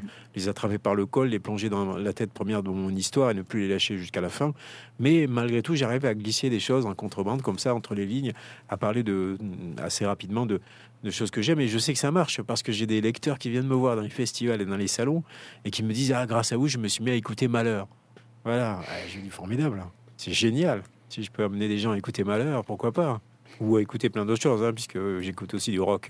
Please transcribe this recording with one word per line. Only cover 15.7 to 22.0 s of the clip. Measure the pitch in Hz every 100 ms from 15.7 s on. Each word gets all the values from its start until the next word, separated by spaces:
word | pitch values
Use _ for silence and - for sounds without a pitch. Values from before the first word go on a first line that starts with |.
qui | -
me | 110
disent : « | 110 135 123
Ah, | 120
grâce | 113 113
à | 120
vous, | 143
je | 127
me | 104
suis | -
mis | 117
à | 120
écouter | 107 107 127
Malheur. » | 120 117 107 95 - _ - - -
Voilà, | 117 120 117 92
euh, | 82 85 87
je | 95
dis : « | 95
Formidable, | - 92 123 151 101 90 - - -
c'est | -
génial. | - 113 123 175 110 - _ -
Si | -
je | 104
peux | -
amener | 104 101 107
des | 104
gens | 113
à |
écouter | 104